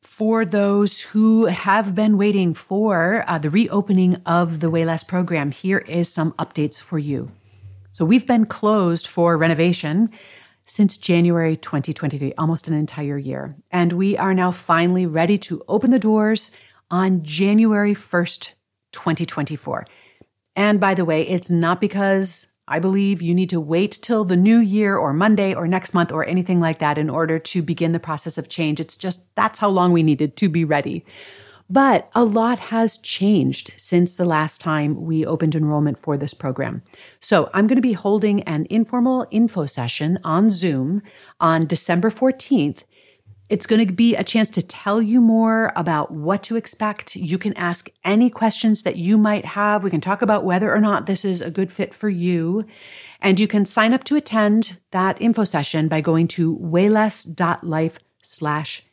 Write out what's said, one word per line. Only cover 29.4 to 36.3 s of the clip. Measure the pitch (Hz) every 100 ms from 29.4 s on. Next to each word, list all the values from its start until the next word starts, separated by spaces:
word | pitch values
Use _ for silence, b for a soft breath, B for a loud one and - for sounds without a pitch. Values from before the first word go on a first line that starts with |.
| 214 -
how | 208
long | 190 180
we | 170
needed | 156 143 151 -
to | 196
be | 160 160
ready. | 147 139 139 - B B B B B _
But | 190 277 208 -
a | 226
lot | 240 214 226 247
has | - 226 226 -
changed | - - 196 202 131 135 - -
since | - 175 175 -
the | 175
last | 156 156 -
time | 165 156 147 151
we | 160 160 156
opened | 160 160 156
enrollment | 151 151 147 135
for | - 143
this | 147